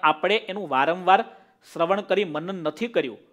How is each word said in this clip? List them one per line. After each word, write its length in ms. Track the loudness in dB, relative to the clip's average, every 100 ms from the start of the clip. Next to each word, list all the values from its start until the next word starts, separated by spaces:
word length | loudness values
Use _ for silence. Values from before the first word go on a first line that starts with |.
આપણે 320 | 2 2 2 0
એનું 340 | -2 -10 -2
વારંવાર 560 | 0 2 2 4 4 4 -12 _ _ -12
શ્રવણ 280 | -2 0 0
કરી 240 | 0 0 -2
મનન 300 | -4 -8 -6
નથી 320 | -6 -6 -4
કર્યું 300 | -2 -2 -6 _